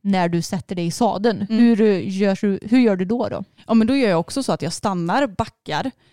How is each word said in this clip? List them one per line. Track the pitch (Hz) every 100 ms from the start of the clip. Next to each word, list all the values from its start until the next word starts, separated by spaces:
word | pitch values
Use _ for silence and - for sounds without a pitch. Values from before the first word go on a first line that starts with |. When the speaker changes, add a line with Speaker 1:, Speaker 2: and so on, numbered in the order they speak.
Speaker 1:
när | 202 190 175
du | 170
sätter | 170 190 - 180
dig | 170
i |
sadeln. | - 233 190 226 202 202
Speaker 2:
Mm. | 220
Speaker 1:
Hur, | 233 226
eh, | 214 190 190 190
gör | 202 190
du, | 208 196
hur | 208 247
gör | 240 190
du |
då, | 185 233 214
då? | 247 - _ -
Speaker 2:
Ja, |
men | 226 220
då | 277
gör | 240
jag | 165
också | 170 -
så | 262
att | 165
jag | -
stannar, | - 220 185 170 214 277
backar, | 185 226 - - 151 226 - _